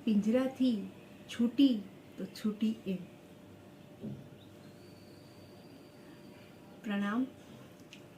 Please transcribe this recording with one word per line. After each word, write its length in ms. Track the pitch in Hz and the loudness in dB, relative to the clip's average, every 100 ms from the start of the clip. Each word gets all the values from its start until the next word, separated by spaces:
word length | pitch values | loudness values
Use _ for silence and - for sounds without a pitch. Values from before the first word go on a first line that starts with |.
| 226 | 4
પિંજરાથી 720 | 208 208 254 262 - 262 208 190 - - - - | 6 6 4 4 4 4 4 -2 -10 -18 -18 -12
છૂટી 420 | - 240 - 277 214 - - - - | 2 2 8 8 8 -2 -14 -18 -10
તો 120 | 190 - | -8 -2
છૂટી 340 | 214 208 220 220 190 | -2 2 0 0 -2
એમ. 80 | 180 - - - - - - - - - - - - - - - - - - - - - - - - - - - - - - - - - - - - - - | -4 -4 -16 -20 -20 -18 -18 -20 -20 -20 -12 -10 -10 -12 -18 -20 -20 -20 -18 -18 -18 -18 -20 -20 -20 -20 -20 -18 -18 -20 -20 -20 -18 -20 -20 -20 -20 -20 -10
પ્રણામ, 440 | 220 202 202 233 262 - - - - - - - - | -2 0 2 0 -2 -4 -18 -18 -18 -20 -18 -18 -18